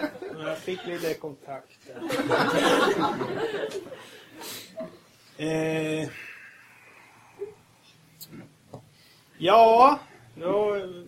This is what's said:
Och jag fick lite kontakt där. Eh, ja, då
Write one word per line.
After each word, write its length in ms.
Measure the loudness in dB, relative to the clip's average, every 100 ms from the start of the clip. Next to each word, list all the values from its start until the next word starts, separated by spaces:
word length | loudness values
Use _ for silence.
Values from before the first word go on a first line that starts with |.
| -8 -8 -14 -10
Och 120 | -8
jag 80 | -8
fick 280 | -8 -10 -8
lite 260 | -6 -6
kontakt 640 | -6 -10 -14 -14 -16 -16 -20 -20
där. 140 | -12 -6 -4 0 0 2 2 2 4 2 2 0 -2 -4 -4 -4 -4 -6 -8 -12 -18 -20 -20 -20 -18 -14 -14 -14 -14 -14 -16 -20 _ -20 -8
Eh, 680 | -4 -2 0 -2 -2 -4 -4 -10 -16 -18 -20 -20 -20 -20 -20 -20 -20 -20 -20 -16 -14 -16 _ _ _ -20 -20 -20 -20 -20 -20 _ _ -20 -20 _ -20 -20 _ -4
ja, 600 | 6 8 10 10 8 6 -2 -20 -20 -8
då 500 | -2 0 0 -2 -6 -12